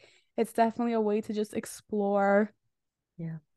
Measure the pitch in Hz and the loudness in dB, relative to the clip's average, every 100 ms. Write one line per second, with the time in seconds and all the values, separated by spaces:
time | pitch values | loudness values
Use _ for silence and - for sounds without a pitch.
0 | - _ _ - 220 - 226 - 233 226 | -20 _ _ -4 -2 0 0 0 -2 0
1 | 214 208 214 208 214 - - - - 214 | 0 -2 -2 -4 -4 -6 -10 -12 -8 -2
2 | 196 202 196 202 214 _ _ _ _ _ | 0 2 4 4 2 _ _ _ _ _
3 | _ - 165 160 - | _ -12 -10 -10 -16